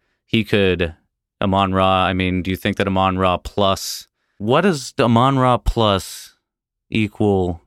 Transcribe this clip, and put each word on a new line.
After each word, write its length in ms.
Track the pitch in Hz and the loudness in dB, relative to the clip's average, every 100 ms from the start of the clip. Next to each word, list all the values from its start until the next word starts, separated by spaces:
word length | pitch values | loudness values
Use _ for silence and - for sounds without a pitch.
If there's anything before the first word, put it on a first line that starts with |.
| _ _ _ | _ _ _
he 180 | 113 | -2
could, 500 | 107 107 98 87 85 - _ _ _ _ | 0 2 2 0 -4 -6 _ _ _ _
Amon-Ra, 640 | 101 95 95 95 95 95 92 | -2 0 0 2 2 2 0
I 60 | |
mean, 300 | 92 92 92 | 0 -2 -2
do 80 | 90 | -4
you 60 | 92 | -4
think 200 | 104 101 | -4 -2
that 100 | 98 | -2
Amon-Ra 520 | 95 95 92 92 87 | 0 0 0 0 -2
plus, 720 | - - 98 95 - - - _ _ - | -4 -2 0 0 -6 -12 -16 _ _ -8
what 260 | 104 143 | 0 2
does 300 | 196 151 123 - | 2 -2 -6 -2
Amon-Ra 600 | 120 117 131 135 127 120 | 2 4 4 2 2 2
plus 760 | - - 110 95 - - - _ _ _ _ _ _ | 0 0 2 0 -4 -14 -20 _ _ _ _ _ _
equal 720 | 110 104 - 104 98 90 85 | -4 -4 0 0 2 -2 -6